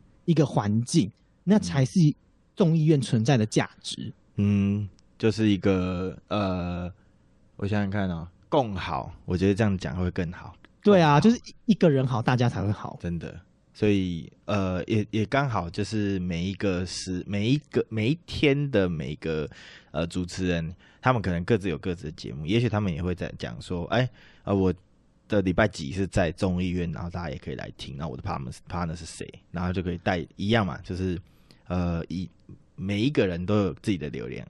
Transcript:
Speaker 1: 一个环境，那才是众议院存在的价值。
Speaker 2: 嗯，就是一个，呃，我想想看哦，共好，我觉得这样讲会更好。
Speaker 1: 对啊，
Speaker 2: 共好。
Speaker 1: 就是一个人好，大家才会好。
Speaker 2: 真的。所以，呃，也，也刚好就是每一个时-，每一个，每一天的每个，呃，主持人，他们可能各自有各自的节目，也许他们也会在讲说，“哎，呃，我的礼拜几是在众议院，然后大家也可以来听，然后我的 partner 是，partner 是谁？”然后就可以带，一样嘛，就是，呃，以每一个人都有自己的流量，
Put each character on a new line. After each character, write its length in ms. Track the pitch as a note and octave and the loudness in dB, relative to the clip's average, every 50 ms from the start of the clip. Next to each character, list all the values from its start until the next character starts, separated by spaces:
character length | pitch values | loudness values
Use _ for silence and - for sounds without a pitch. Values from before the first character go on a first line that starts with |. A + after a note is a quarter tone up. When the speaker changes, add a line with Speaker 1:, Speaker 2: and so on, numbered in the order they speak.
| - _ _ _ _ | -20 _ _ _ _
Speaker 1:
一 100 | - E3 | 2 4
个 120 | D3+ D3+ | 4 4
环 360 | - - - G#2+ G#2 G#2 A2+ A#2+ | 4 2 0 2 2 2 0 0
境， 280 | - - E3+ G#2+ - - _ _ _ _ _ _ | 2 2 2 2 2 -2 _ _ _ _ _ _
那 160 | F3 G#3 G#3 | 4 4 4
才 240 | - F3+ E3+ C#3 C3 | 4 2 0 2 2
是 160 | - - F#3+ D#3+ D3 - - _ _ _ _ _ _ _ | 2 4 4 6 4 4 2 _ _ _ _ _ _ _
众 220 | - G#3 D#3+ D#3+ E3 | 2 4 4 4 4
议 80 | D3+ | 4
院 160 | D#3 D#3+ C#3 | 4 4 4
存 240 | B2+ - - A2+ A2 | 4 2 2 2 4
在 100 | A2+ C#3+ | 4 4
的 100 | A#2+ G#2+ | 4 4
价 240 | A2 - D3+ G#2 - - - | 2 2 0 0 0 -4 -12
值。 320 | - - - - - - - _ _ _ _ - | -14 -12 -10 -10 -10 -10 -12 _ _ _ _ 0
Speaker 2:
嗯， 500 | G2+ G2+ G2+ G2+ G2 G2+ G2+ G#2 G#2 F#2+ - - _ _ _ - | 2 2 2 2 2 2 0 -2 -4 -6 -10 -16 _ _ _ -2
就 120 | - A2 | 0 0
是 200 | G2+ A2 A2 G#2+ | 2 2 4 4
一 80 | G2+ F2+ | 4 4
个， 600 | - G2+ F#2+ F#2 F2+ F#2 F#2 F2+ F#2 F#2 D#2 - - - | 4 2 2 2 2 0 -2 -2 -4 -6 -8 -10 -8 -4
呃， 600 | F#2 G#2+ G2+ F#2+ F#2 F2+ F2 F2 F2+ F2 F2 F2+ - _ _ _ _ _ _ _ _ _ _ _ _ - | -2 -2 0 0 -2 -2 -4 -4 -4 -6 -6 -8 -10 _ _ _ _ _ _ _ _ _ _ _ _ -8
我 100 | - G2 | -4 -2
想 140 | G#2 G#2 | 0 0
想 80 | G#2 G2 | 0 -2
看 200 | G2 G#2 G2 F#2+ | -2 -2 -2 -2
哦， 160 | F2 D#2+ E2 F2+ - _ _ _ | -2 -4 -8 -10 -14 _ _ _
共 260 | - D3+ B2+ A2 G2 | 0 0 0 0 -2
好， 380 | F2 D2+ G2 E2 C2+ A#1 - - - - | -6 -6 -4 -4 -6 -6 -8 -12 -12 -6
我 120 | - F#2 E2+ | -4 -2 2
觉 120 | F#2 G2 | 2 2
得 40 | G2+ | 4
这 100 | F#2+ A2+ | 4 2
样 140 | G#2 G2 F2+ | 2 0 0
讲 200 | - D#2 C#2+ F2+ | -4 -6 -4 -2
会 120 | F2+ F2+ | -2 -2
更 200 | - - F#2 D#3+ | -2 -2 -4 -4
好。 240 | F3 - - - - - - - _ _ | -6 -10 -14 -18 -18 -20 -20 -20 _ _
Speaker 1:
对 200 | - G#3 G3+ F3+ | 4 6 6 8
啊， 120 | E3 D3+ D3 | 8 6 6
Speaker 2:
共 0 | |
好。 40 | D3 | 6
Speaker 1:
就 100 | C#3+ A3 | 6 6
是 240 | A#3+ - - - - - _ | 4 4 0 -10 -20 -4 _
一 80 | - G3 | 0 2
个 160 | - F#3+ E3 | 4 6 4
人 180 | C#3+ C3 B2+ B2+ | 6 4 2 2
好， 140 | B2 A2 | 0 0
大 160 | A#2+ - B2+ A#2 | 2 2 2 4
家 100 | B2 A#2 | 4 2
才 160 | - G2+ F#2 | 0 0 -2
会 80 | G2+ | -2
好。 260 | G#2 - - - - - | -2 -4 -6 -10 -12 -10
Speaker 2:
真 180 | - F2 F2 E2 | -8 -6 -6 -6
的。 180 | D2 - - - - _ _ _ _ _ _ | -6 -10 -12 -14 -18 _ _ _ _ _ _
所 160 | - A2 G#2+ | 0 2 4
以， 420 | G2+ G2 F#2+ F#2 F2 E2 - - - _ _ | 4 4 2 0 -4 -6 -8 -12 -16 _ _
呃， 380 | - G#2 G2+ F#2+ F#2 F#2 F2+ - | -2 0 0 0 0 0 -2 -2
也， 220 | - A2 G#2+ G#2 - | 0 0 0 0 0
也 140 | - A2 G#2+ | -2 -2 -2
刚 240 | G2 - C3+ C#3+ C#3 | 0 0 0 0 0
好 200 | A2+ G2+ F2 E2+ | 0 -2 -4 -4
就 140 | E2+ - G#2 | -4 -4 -4
是 360 | - A2 G#2+ G#2 G2+ G2 F#2+ | -2 -2 -2 0 0 0 -2
每 260 | F2+ F2+ E2+ E2 F2 | -2 -2 -2 -2 -2
一 80 | F#2+ G2 | -4 -4
个 300 | - - G2 F2+ F2 F#2 | -2 -2 0 0 0 -2
时-， 380 | F#2 - - - F#2 F#2 F2+ - - | -4 -6 -8 -8 -6 -6 -6 -6 -4
每 220 | G2+ G2+ G#2 A#2 | -4 -2 0 2
一 80 | C#3 D3 - _ | 2 0 0 _
个， 140 | - - - - | -2 -2 -2 -2
每 200 | A2 A2 G#2+ A#2+ | -2 -2 0 0
一 80 | D#3+ E3+ - | 0 -2 -4
天 440 | - - - - C#3+ C#3 C#3+ D3 C#3 | -10 -4 0 2 2 4 2 0 0
的 180 | C3 G2+ F#2+ F2+ | 2 2 2 2
每 280 | E2+ D2+ C#2 C2 D2+ | 0 -2 -4 -6 -8
个， 340 | - - E2 D#2+ D#2 D2 C#2+ - - - - - - - _ | -6 -4 -4 -4 -4 -4 -6 -8 -14 -20 -20 -20 -20 -20 _
呃， 140 | - D2 E2+ | -6 -4 -4
主 200 | E2 - F2+ F2+ | -4 -4 -4 -6
持 200 | F2 - - F#2 | -6 -6 -6 -4
人， 300 | F#2 F2 E2+ E2 D#2+ - - _ - _ _ | -2 -2 -2 -4 -6 -8 -12 _ -20 _ _
他 120 | - B2+ C3 | 0 0 0
们 80 | A2+ | 2
可 100 | F2 G2 | 0 -2
能 120 | F2 E2+ F2+ | -2 -2 0
各 120 | - A#2+ G2+ | 2 0 2
自 120 | F#2+ G2 | 2 -2
有 80 | D#2 - | -4 -4
各 180 | - F#2 F2 | -4 -6 -6
自 100 | F2+ - | -6 -8
的 60 | D2+ | -12
节 220 | D#2 - - G#1 A#1+ | -12 -12 -12 -12 -10
目， 120 | C#2 D#2 | -8 -4
也 140 | D2+ G2+ A#2+ | -2 0 0
许 80 | B2 A2+ | 0 0
他 140 | G#2 G#2 | 0 0
们 120 | G#2 F#2+ E2 | 0 -2 -2
也 80 | D2 | -4
会 140 | F2 F2+ F2+ | -4 -4 -4
在 160 | - F2 - - - | -4 -6 -8 -8 -8
讲 200 | - A#1 A#1 A#1 | -10 -10 -10 -10
说 240 | - - F#2 F2 E2+ - - | -10 -8 -6 -6 -4 0 0
，“哎， 120 | A#2 B2+ B2+ - - - - - _ - | 0 0 0 -2 -8 -20 -20 -20 _ -4
呃， 100 | - G2+ | 0 2
我 200 | G2 F#2+ F#2 F2 - _ _ _ _ _ _ _ _ _ - | 2 4 2 2 0 _ _ _ _ _ _ _ _ _ -2
的 120 | A2 G#2 | 0 0
礼 120 | F#2 F#2 E2+ | 2 2 2
拜 140 | - A2 G2+ | 4 2 2
几 240 | - - D#2 C2+ D#2 | 0 -2 -10 -6 -4
是 120 | F#2 G2 | -4 -4
在 260 | F2+ - G#2 F#2 D#2+ - | 0 2 2 2 2 0
众 280 | - G#2 F#2+ F2+ F2+ | 0 0 0 0 0
议 80 | F#2 F2+ | 0 0
院， 220 | F2 F2+ E2+ E2+ | -2 -2 -2 -4
然 100 | D#2+ - | -4 -6
后 80 | E2+ F2 | -8 -8
大 140 | F2 F#2 E2+ | -8 -8 -8
家 60 | D#2 | -8
也 80 | - - | -8 -10
可 120 | - - | -10 -10
以 60 | - | -10
来 160 | - - - - - | -10 -10 -12 -12 -14
听， 180 | - - - C#2 | -14 -12 -10 -8
然 80 | D2+ | -8
后 60 | D#2 | -8
我 60 | B1 C2 | -8 -8
的 40 | |
partner 300 | - - - C#2 C2 A#1+ | -8 -6 -6 -6 -8 -10
是， 80 | - - - - | -12 -14 -12 -10
partner 260 | F2 F2 F2 E2 D#2+ | -6 -6 -4 -4 -6
是 100 | E2 E2 | -8 -10
谁？” 200 | - - - - - - - _ _ | -12 -12 -12 -12 -14 -14 -18 _ _
然 140 | - F2 F2+ | -8 -4 -4
后 60 | F2+ | -2
就 100 | F#2 G2 | -2 -2
可 100 | E2+ F2+ | -2 -4
以 60 | F2 F2 | -4 -2
带， 240 | - G#2+ F#2+ F2 C#2+ - _ | 0 0 0 0 -2 -6 _
一 140 | - F#2+ G2+ | -6 -2 2
样 160 | A2+ A#2 G#2 F2 | 2 2 2 0
嘛， 100 | C2 E2+ F2 | -4 -8 -8
就 100 | - F#2+ | -8 -6
是， 240 | F2 F#2 F#2 F2 E2 - _ _ _ _ _ - _ _ - | -4 -2 -2 -2 -4 -6 _ _ _ _ _ -20 _ _ -4
呃， 360 | F2+ F2+ F2 F2 E2+ E2 - - | -2 0 0 0 -2 -2 -4 -6
以 200 | D#2 F#2 F2+ E2+ - _ _ - - - _ _ _ | -6 -8 -8 -8 -12 _ _ -20 -20 -20 _ _ _
每 260 | - F#2 F#2+ G2+ G2+ | -8 -6 -4 -2 0
一 80 | A2+ C#3 | 0 2
个 160 | D3 - A2 | 2 2 2
人 200 | F#2+ F2 E2+ F2+ | 2 0 -2 -2
都 120 | F2 G#2 G#2+ | 0 2 2
有 140 | G2+ F2+ C#2 - | 2 0 -2 -4
自 80 | - A2 | -2 -2
己 80 | G2+ D#2+ | -2 -2
的 120 | D2 D2 | -2 -6
流 180 | B1+ C2 A#1 B1 | -8 -8 -8 -8
量， 180 | C2 - - - | -10 -10 -12 -12